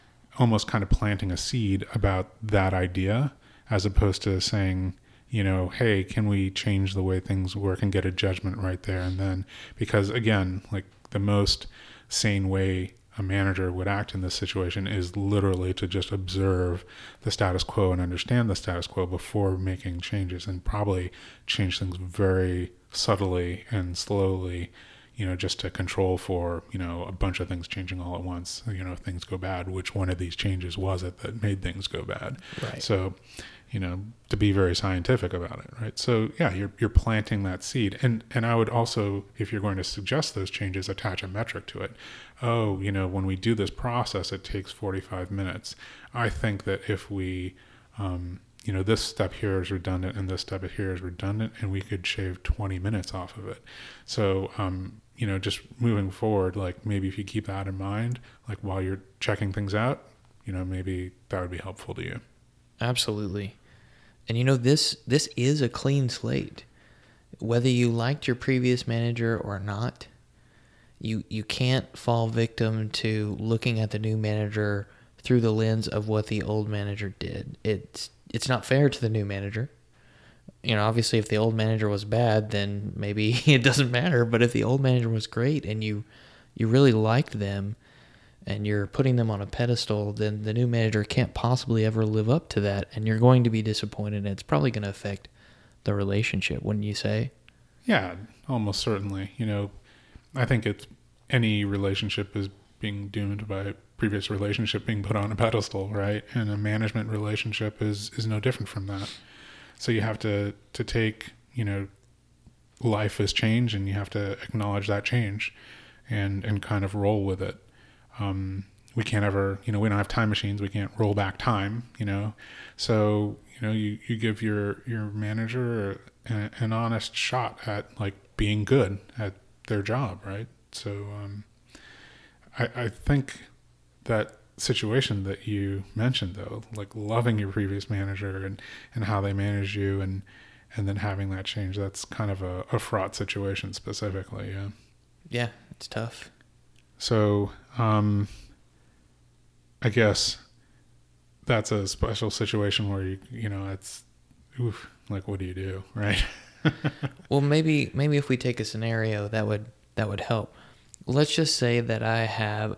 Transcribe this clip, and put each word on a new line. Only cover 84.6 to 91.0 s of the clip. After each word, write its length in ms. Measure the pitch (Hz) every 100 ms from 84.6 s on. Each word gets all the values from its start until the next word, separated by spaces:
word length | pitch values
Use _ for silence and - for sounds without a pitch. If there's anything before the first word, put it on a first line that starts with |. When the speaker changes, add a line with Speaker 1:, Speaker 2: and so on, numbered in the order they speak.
Speaker 2:
old 180 | 107 135
manager 280 | 131 127 113
was 180 | 110 -
great 380 | - 127 151
and 180 | 98 110
you, 220 | 107 104 - - - - -
you 140 | - 110
really 240 | 127 139
liked 460 | 110 107 120 - 107
them 360 | 101 101 101 110 _ - - - - - -
and 200 | 104 104
you're 200 | 104 98
putting 300 | - 131 123
them 140 | 113
on 100 | 101
a 60 | 101
pedestal, 640 | - 120 117 - 104 104
then 300 | 107 107 104
the 100 | 107
new 140 | 113 123
manager 380 | 117 110 107